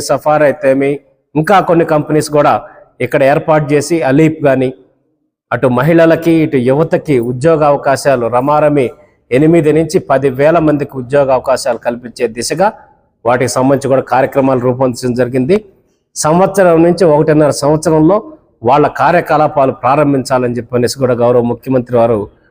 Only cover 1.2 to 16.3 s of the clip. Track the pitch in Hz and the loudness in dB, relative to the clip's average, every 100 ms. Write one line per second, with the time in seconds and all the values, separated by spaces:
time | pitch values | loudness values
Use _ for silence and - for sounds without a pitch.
1.2 | _ 147 156 190 180 165 160 151 143 151 | _ -4 2 2 2 0 2 -2 0 -2
2.2 | 147 147 147 107 - - - - 123 151 | 0 0 2 0 -4 -20 -20 -8 -4 0
3.2 | 135 147 - 156 143 151 214 170 131 139 | 2 0 0 0 0 -2 0 -2 0 2
4.2 | 160 156 139 131 127 - _ _ _ _ | 2 0 0 0 -2 -6 _ _ _ _
5.2 | _ _ _ 120 - 123 143 170 165 160 | _ _ _ -2 0 0 2 4 4 2
6.2 | 170 165 151 139 123 139 160 170 - 131 | 0 0 0 0 0 0 0 -2 -2 -2
7.2 | 117 127 160 156 147 143 143 131 147 127 | -2 -2 0 2 2 0 0 0 0 0
8.2 | 113 123 135 151 151 143 117 - _ _ | 0 -2 0 0 2 0 -2 -6 _ _
9.2 | _ 123 156 170 156 151 156 180 - 135 | _ 0 2 2 2 0 0 -2 0 0
10.2 | 135 127 147 170 151 143 143 131 120 143 | 0 0 2 2 0 -2 -4 -10 -4 -2
11.2 | 135 127 127 123 135 113 123 120 120 - | 0 0 -2 -2 -2 -4 -6 -8 -12 -6
12.2 | 120 117 113 156 202 - - _ _ _ | -6 -4 -6 -2 -2 -4 -16 _ _ _
13.2 | 113 123 123 135 131 135 131 135 127 127 | -2 0 0 0 0 0 0 -2 0 -2
14.2 | 135 139 135 131 127 123 131 117 127 120 | 0 0 0 0 -2 -2 -2 -2 -4 -2
15.2 | 123 131 127 208 - _ _ _ _ - | -2 -2 -2 -2 -4 _ _ _ _ -6
16.2 | 151 | 0